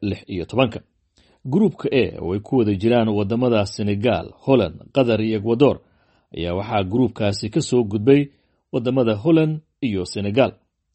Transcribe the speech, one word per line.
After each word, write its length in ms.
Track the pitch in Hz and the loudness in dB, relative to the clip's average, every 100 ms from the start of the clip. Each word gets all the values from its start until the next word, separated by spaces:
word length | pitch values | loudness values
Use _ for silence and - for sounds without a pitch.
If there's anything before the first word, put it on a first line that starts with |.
lix 220 | 101 90 - | -6 -8 -8
iyo 180 | 92 80 | -10 -4
tobanka. 340 | 110 127 - - _ _ _ _ _ 135 | 0 0 -2 -16 _ _ _ _ _ -4
Gruupka 420 | 170 202 - - | 0 0 -2 -2
E, 260 | 135 95 - | 0 0 -2
oo 120 | 82 | -6
ay 60 | 101 | -6
ku 180 | - 131 | -2 0
wada 160 | 107 | 2
jiraan 360 | 98 113 120 110 | 2 2 2 2
waddamada 560 | 104 101 117 127 110 101 | 0 -2 0 2 0 0
Senegal, 680 | - 104 101 117 90 53 - - | -4 -4 -2 0 -2 -4 -6 2
Holland, 300 | 131 87 80 - | 2 2 -4 -4
Qatar 300 | 143 120 107 | 0 2 0
iyo 160 | 110 110 | 0 -2
Ecuador, 420 | 107 117 139 - _ _ _ _ _ - | 0 4 4 2 _ _ _ _ _ -8
ayaa 160 | 85 90 | -6 -4
waxaa 280 | 104 110 | -2 -2
gruupkaasi 680 | 92 117 120 - 104 101 107 | 0 0 0 0 -4 -4 -4
ka 120 | 170 | -4
soo 220 | - 123 | 0 0
gudbay 460 | 104 107 113 143 143 _ _ _ _ | 0 0 4 4 2 _ _ _ _
waddamada 440 | 131 120 131 113 104 | -6 -2 0 0 0
Holland 440 | 147 160 156 156 - _ | 2 4 2 -2 -10 _
iyo 240 | 127 95 90 | -4 -4 -6
Senegal, 460 | 107 101 110 120 - _ _ _ | -6 -2 2 2 0 _ _ _